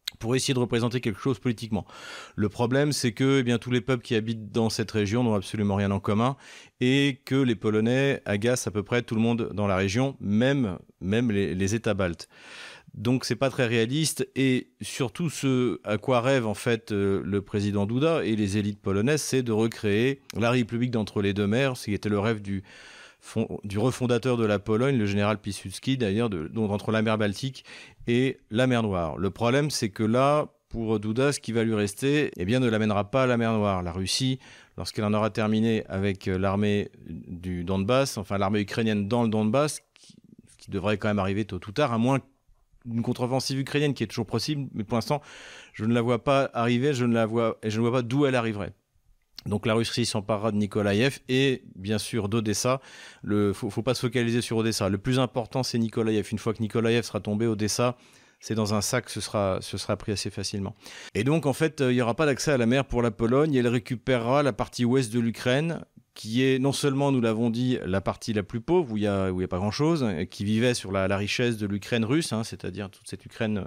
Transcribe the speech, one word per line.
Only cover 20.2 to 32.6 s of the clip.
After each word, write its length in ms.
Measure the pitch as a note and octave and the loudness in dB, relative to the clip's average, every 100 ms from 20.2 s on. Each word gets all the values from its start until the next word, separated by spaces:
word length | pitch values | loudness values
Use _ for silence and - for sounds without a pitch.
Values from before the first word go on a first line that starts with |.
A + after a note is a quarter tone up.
| - | -8
la 160 | - A#2 | -2 2
République 400 | B2+ A2 A#2 B2+ | 2 0 -2 -2
d'entre 300 | A#2 G2+ G#2+ | -2 -2 0
les 140 | G2 | 0
deux 120 | G2 G2+ | 2 2
mers, 300 | A2+ C#3 B2 | 2 0 -2
ce 80 | |
qui 80 | - | -4
était 160 | G2+ G#2+ | -2 0
le 100 | G#2 | 0
rêve 220 | G#2+ A2 | 0 -2
du 220 | G2+ G2 - - - - - _ | -4 -6 -6 -16 -20 -20 -20 _
fond-, 380 | - A2 A2+ F2+ | -8 -4 -4 -6
du 140 | G2+ G2+ | -6 0
refondateur 580 | B2 - B2 A#2+ B2+ A#2+ | 0 0 0 2 2 2
de 80 | |
la 140 | A2 G2+ | 2 0
Pologne, 380 | A2+ A2 C3+ C3 | 0 0 2 2
le 100 | G2+ | 2
général 340 | G2+ G2+ G#2+ | 2 0 0
Piłsudski 560 | G#2 F#2+ G2 - - C3+ | -4 -8 -10 -8 -4 0
d'ailleurs, 320 | G#2+ G2+ A#2 | 0 0 0
de, 180 | F2+ D#2 | -2 -6
donc 240 | A2+ G#2+ | -2 -2
entre 220 | G#2 - | -2 0
la 80 | A2 | 0
mer 160 | A2 G#2+ | 2 2
Baltique 480 | G#2 F#2+ C3+ - - - - - - | 0 -2 -8 -10 -18 -20 -20 -10 0
et 300 | A#2+ C3 - - | 2 2 -2 -4
la 160 | G#2+ B2+ | 0 2
mer 160 | A#2+ | 2
Noire. 340 | A2 F#2 E2 C#2+ | 2 0 -2 -2
Le 140 | F#2+ | -2
problème, 400 | - A#2 C3+ D3+ | 0 2 2 2
c'est 180 | - A2+ | -2 -4
que 160 | - | -2
là, 480 | A2 A#2+ C#3 D3+ C#3+ _ _ | 0 4 4 2 -2 _ _
pour 320 | A2+ A2 A2 | -6 -2 0
Duda, 320 | G#2+ A2 C#3+ | 0 0 0
ce 80 | C3+ | 0
qui 120 | - | -2
va 120 | A2+ | 0
lui 100 | A2+ | 2
rester, 560 | G#2+ G2+ - C3+ D3 C3+ - | 2 0 0 0 2 0 -2
eh 80 | |
bien, 160 | F2+ B2+ | 0 2